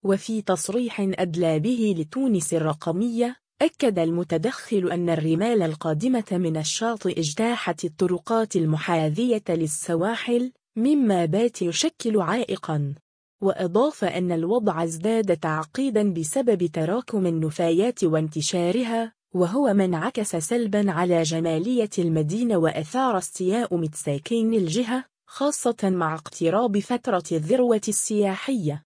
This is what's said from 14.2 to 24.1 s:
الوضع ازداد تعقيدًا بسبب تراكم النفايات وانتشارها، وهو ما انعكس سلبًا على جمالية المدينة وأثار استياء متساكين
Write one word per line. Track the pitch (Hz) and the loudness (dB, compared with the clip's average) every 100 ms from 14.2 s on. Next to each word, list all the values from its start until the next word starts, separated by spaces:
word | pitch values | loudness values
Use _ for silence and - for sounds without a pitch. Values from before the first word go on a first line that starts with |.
| 180 | 0
الوضع | 165 165 240 214 165 | 0 0 0 0 0
ازداد | 170 165 190 226 202 170 | -2 -2 0 0 2 0
تعقيدًا | 160 156 156 - 277 214 208 | 0 -2 -4 -2 0 2 2
بسبب | 165 156 269 247 202 170 | 0 -2 0 2 2 0
تراكم | 165 160 220 - 214 185 | 0 -2 -2 -2 -2 0
النفايات | 165 160 156 170 170 226 240 | 0 -2 0 2 2 2 0
وانتشارها، | 170 160 156 156 151 180 175 214 233 226 226 _ _ | 0 2 0 -4 -2 0 0 0 0 -2 -4 _ _
وهو | 185 175 233 277 | 0 0 2 2
ما | 202 | 4
انعكس | 185 170 196 247 208 170 | 2 0 -2 -4 -4 -4
سلبًا | 156 240 226 208 202 | -2 -2 0 2 2
على | 160 180 170 | 2 2 2
جمالية | 160 165 165 160 196 254 208 - | 2 0 0 0 0 0 0 0
المدينة | 170 160 151 202 240 196 | 0 2 0 0 0 2
وأثار | 160 - - 254 262 202 | 2 0 -4 -2 0 0
استياء | 180 - 185 220 240 175 | -4 -4 -2 0 0 -2
متساكين | 160 151 - | -2 -4 -4